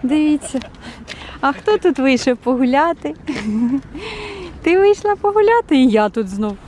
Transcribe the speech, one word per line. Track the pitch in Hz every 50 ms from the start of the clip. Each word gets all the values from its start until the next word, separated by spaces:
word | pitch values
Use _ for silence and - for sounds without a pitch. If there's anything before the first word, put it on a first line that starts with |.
| -
Дивіться. | 254 285 302 302 302 302 294 - - - 262 - - - - - - - - - - - - - - - -
А | - 277 285
хто | - - - 427 415
тут | - 370 277 -
вийшов | 262 269 262 240 - - 247
погуляти? | 240 - 240 254 247 269 247 254 277 311 339 339 - - - 311 - - - 277 220 208 220 208 220 240 240 262 277 269 - - 294 403 440 427 427 427 415 403 403 370 349 330 - -
Ти | 330 339 381
вийшла | 392 403 415 - - 415 415
погуляти, | 381 - 403 403 427 427 415 453 466 466 - 311
і | 269 254 254
я | 208 214 214 208
тут | 208 233 220 190
знов. | 190 202 214 214 202 196 -